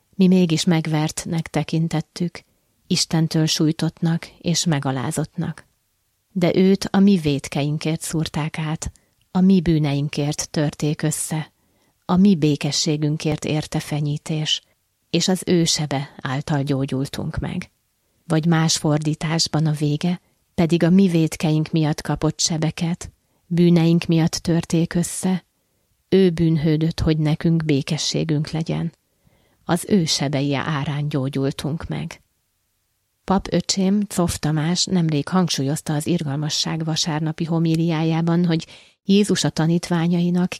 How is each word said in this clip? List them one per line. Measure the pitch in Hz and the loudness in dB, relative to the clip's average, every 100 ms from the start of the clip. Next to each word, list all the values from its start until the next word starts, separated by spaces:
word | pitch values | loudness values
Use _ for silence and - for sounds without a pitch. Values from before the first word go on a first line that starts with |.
| _ - | _ 2
Mi | 185 | 4
mégis | 185 180 160 | 6 4 2
megvertnek | - 160 160 156 156 - - 165 - | 2 0 0 -2 -2 -4 -6 -6 -4
tekintettük, | 156 151 160 165 156 - - 175 - - _ _ _ - | -4 -2 -2 0 -2 -6 -6 -6 -8 -20 _ _ _ -4
Istentől | 180 - 165 160 165 156 | -2 0 0 2 2 0
sújtottnak | - 156 160 160 - 170 165 - - | 2 0 0 -4 -2 -2 -2 -6 -8
és | - 165 | -4 -2
megalázottnak. | 175 143 139 131 123 156 151 - 165 - - _ _ _ _ _ _ | 0 0 -2 -4 -4 -4 -6 -6 -8 -8 -16 _ _ _ _ _ _
De | 190 175 - | -2 0 4
őt | 190 196 - | 4 2 0
a | 196 | 4
mi | 196 190 | 4 4
vétkeinkért | 151 135 - 151 147 151 156 160 | 2 -2 -2 -2 -2 -2 -2 -4
szúrták | - 160 160 160 156 - | -4 -4 -4 -4 -6 -4
át, | 156 165 - - _ _ _ | -6 -6 -8 -14 _ _ _
a | 185 | 2
mi | 185 190 | 4 4
bűneinkért | 160 156 151 143 147 - 147 151 - | 4 2 2 0 -2 -2 -4 -4 -4
törték | - 151 - 147 156 | -2 -2 -2 -4 -2
össze, | 160 - - 156 147 _ _ _ _ _ | -4 -4 -4 -6 -8 _ _ _ _ _
a | - 180 | -2 4
mi | 202 175 | 4 6
békességünkért | 151 143 147 - 165 151 147 156 156 156 | 2 2 -2 -2 -2 0 0 -2 -2 -4
érte | - 151 - 156 | -2 -4 -2 -6
fenyítés, | - 147 147 147 - 156 156 - _ _ _ _ _ | -4 -4 -2 -4 -4 -4 -2 -4 _ _ _ _ _
és | 165 185 | -2 0
az | 185 - | -2 0
ő | 175 | 2
sebe | 165 - 151 139 143 - | 2 0 -2 -4 -6 -10
által | 139 135 - 147 | -6 -4 -2 -2
gyógyultunk | 139 135 139 131 139 - 151 - | 0 -2 -2 -4 -4 -6 -8 -6
meg. | 139 170 - _ _ _ _ _ - | -6 -8 -10 _ _ _ _ _ -2
Vagy | 160 165 | 0 2
más | 160 160 - | 2 2 0
fordításban | 160 147 151 156 156 165 - 156 156 | 0 0 0 -4 -2 -2 -2 0 0
a | |
vége, | 147 151 147 175 180 _ _ _ | 0 -2 0 -2 -4 _ _ _
pedig | - 165 170 | -2 2 4
a | 165 | 4
mi | 190 196 | 6 4
vétkeink | 165 160 - 156 156 156 | 4 0 0 0 0 0
miatt | 165 151 156 | 0 0 -2
kapott | - 147 156 - | -4 -2 -2 0
sebeket, | - 160 160 - 165 180 - - _ _ - | -2 0 -2 -2 -4 -4 -8 -20 _ _ -4
bűneink | 170 175 170 165 170 | 2 6 6 4 2
miatt | - 165 160 | 2 2 2
törték | - - 165 - 165 165 | -2 -2 -2 0 0 0
össze, | 175 165 - 190 185 - _ _ _ _ _ - | -2 -4 -4 -2 -2 -6 _ _ _ _ _ 0
ő | 190 185 | 4 4
bűnhődött, | 165 165 160 160 156 160 - | 4 2 2 2 2 0 0
hogy | - 156 | 0 2
nekünk | 151 156 170 165 | 0 0 0 0
békességünk | 156 139 - 147 - 147 160 151 156 | 2 0 0 -4 -2 -4 -2 -2 -2
legyen. | 160 160 156 160 - _ _ _ _ _ _ - | -6 -4 -4 -4 -8 _ _ _ _ _ _ -4
Az | 175 - | -4 0
ő | 208 | 0
sebei | 160 - 143 143 143 | 0 -2 -2 -2 -2
árán | 135 - 151 139 143 147 | -2 -2 -4 -4 -4 -4
gyógyultunk | 151 131 139 135 - 151 160 - | -2 -2 -2 -4 -4 -6 -6 -6
meg. | 151 160 - _ _ _ _ _ _ _ _ _ _ | -8 -10 -14 _ _ _ _ _ _ _ _ _ _
Pap | - 190 - | -2 -2 0
öcsém, | 175 - - 190 208 202 | -2 -2 0 0 0 0
Cof | - 170 - | 0 -2 0
Tamás | 147 156 156 180 | -2 0 0 -2
nemrég | - 185 160 151 - | 0 0 2 0 0
hangsúlyozta | 185 175 - 135 151 - | 0 0 0 -2 -2 -2
az | 147 - | -2 0
Irgalmasság | 170 147 139 151 - - 160 | -2 -2 -4 -4 -4 -4 -4
vasárnapi | 160 156 - 151 156 156 | -2 -2 -2 -2 -2 -4
homíliájában, | 165 165 165 160 170 156 160 160 165 170 | -2 0 2 2 0 0 0 0 2 2
hogy | 180 165 - - - _ | 2 0 -4 -18 -20 _
Jézus | - 196 208 185 | 2 4 4 0
a | 147 | 0
tanítványainak | - 160 170 - 175 170 175 175 175 180 | 0 2 2 0 0 0 2 2 0 0